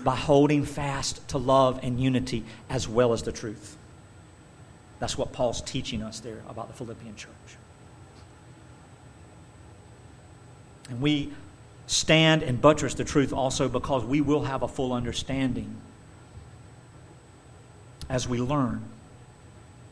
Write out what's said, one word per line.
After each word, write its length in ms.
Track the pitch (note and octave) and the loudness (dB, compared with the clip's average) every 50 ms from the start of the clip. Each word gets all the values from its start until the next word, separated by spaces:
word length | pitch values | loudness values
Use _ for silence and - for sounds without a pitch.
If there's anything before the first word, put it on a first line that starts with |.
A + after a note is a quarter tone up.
| - | 0
by 120 | C3+ C3 | 0 0
holding 500 | B2 - - D3 C#3 C#3+ D3 D3+ D3 C#3 | 0 4 6 6 8 8 6 4 2 0
fast 600 | - - - C#3+ C#3+ C3+ C#3 C3 - - - - - | -2 -4 -6 -4 -4 -4 -4 -4 -4 -6 -8 -8 -6
to 80 | - C#3+ | -6 -2
love 420 | B2 B2+ C3 C3+ C3+ B2+ B2 - | 2 4 6 6 6 4 2 0
and 180 | - B2+ B2 A#2+ | -4 -4 -2 0
unity 440 | B2+ C3 C3 B2 - - - A2+ - - - - - - | 2 2 2 0 0 -2 -4 -6 -6 -8 -14 -16 -10 -6
as 180 | - B2+ F2 G2+ | -4 -4 -4 -2
well 260 | G#2 A2+ B2 A#2+ A#2 | 2 4 4 4 4
as 100 | A2 - | 0 -2
the 80 | A#2 | -4
truth. 460 | - - - A2+ G#2 - - - - - - - - - - - - - - - - - - - - - - - - - - - - - | -6 -6 -8 -10 -10 -12 -14 -18 -20 -20 -20 -20 -20 -20 -20 -20 -20 -20 -20 -20 -20 -20 -20 -20 -20 -20 -20 -20 -20 -20 -20 -20 -12 -8
That's 180 | B2+ A2 - - | -6 -6 -4 -4
what 140 | B2+ - | -4 -4
Paul's 300 | - - B2+ A#2+ A2+ - | -2 -2 -2 0 -2 -2
teaching 420 | - - - C3+ - - B2+ A2 G#2+ | -6 -6 -6 -6 -4 -4 -6 -6 -6
us 160 | A2 G#2+ - | -8 -10 -12
there 240 | - B2 A2 A2+ A2 - | -12 -12 -14 -14 -14 -14
about 180 | B2+ A#2 - - | -12 -12 -12 -12
the 60 | A#2 | -10
Philippian 420 | - B2+ A2+ A2+ - A#2 A#2 G#2 | -12 -12 -12 -12 -14 -14 -16 -14
church. 160 | - - - - - - - - - - - - - - - - - - - - - - - - - - - - - - - - - - - - - - - - - - - - - - - - - - - - - - - - - - - - - - - - - - - - - - - - - - - | -16 -16 -18 -18 -20 -20 -20 -20 -20 -20 -20 -20 -20 -20 -20 -20 -20 -20 -20 -20 -20 -20 -20 -20 -20 -20 -20 -20 -20 -20 -20 -20 -20 -20 -20 -20 -20 -20 -20 -20 -20 -20 -20 -20 -20 -20 -20 -20 -20 -20 -20 -20 -20 -20 -20 -20 -20 -20 -20 -20 -20 -20 -20 -20 -20 -20 -20 -20 -20 -20 -20 -20 -18 -12 -10
And 120 | B2+ A#2 | -6 -2
we 300 | C3+ D3+ D3+ C#3+ C#3+ D3 - - - - - - - - - - - - | 2 2 2 2 0 -4 -8 -12 -16 -18 -20 -20 -20 -20 -20 -16 -8 -2
stand 560 | - - - - E3 D#3+ D#3+ D#3+ D#3+ D#3+ - | -2 0 4 6 6 6 8 8 6 4 4
and 180 | - B2+ A#2 | 0 0 6
buttress 320 | - D3 D#3 D3+ - B2 - | 8 6 6 6 2 -4 -2
the 120 | - B2 | -4 -4
truth 260 | - - D3+ C3+ A#2 | 0 2 2 2 2
also 380 | C#3+ C3+ C3 C3 C3 - C#3+ B2+ | 2 0 0 0 2 0 0 0
because 340 | A#2+ B2 - - C#3+ C3 A2+ | 0 -2 -2 0 0 0 0
we 160 | A2 C3+ D3+ | 2 2 2
will 240 | D3 C#3 D3 D3 B2+ | 4 4 2 2 2
have 200 | C3 C3+ C3 B2+ | 0 -4 -4 -4
a 40 | A2 | -4
full 240 | - - C3+ B2+ | -4 -2 -2 -2
understanding 840 | B2+ A#2+ A#2+ A#2 A2+ - - - C3 C3+ C3+ C3 A#2+ A2+ G#2+ G2+ - - - - - - - - - - - - - - - - - - - - - - - - - - - - - - - - - - - - - - - - - - - - - - - - | -2 -2 -4 -4 -4 -6 -6 -4 -2 0 0 0 0 -2 -6 -8 -10 -14 -16 -18 -20 -20 -20 -20 -20 -20 -20 -20 -20 -20 -20 -20 -20 -20 -20 -20 -20 -20 -20 -20 -20 -20 -20 -20 -20 -20 -20 -20 -20 -20 -20 -20 -20 -20 -20 -20 -20 -20 -20 -20 -20 -16 -8 -4
as 180 | C3 B2+ A#2+ A2 | -2 -2 -2 0
we 120 | B2+ A#2+ | -2 -2
learn. 440 | B2 B2+ D3 D3 C3+ A#2 A2 A2 A2 - - - - - - - - - - - - - - - - - - - - - | 0 0 0 0 0 0 -2 -4 -8 -10 -14 -18 -20 -20 -20 -20 -20 -20 -20 -20 -20 -20 -20 -20 -20 -20 -20 -20 -20 -20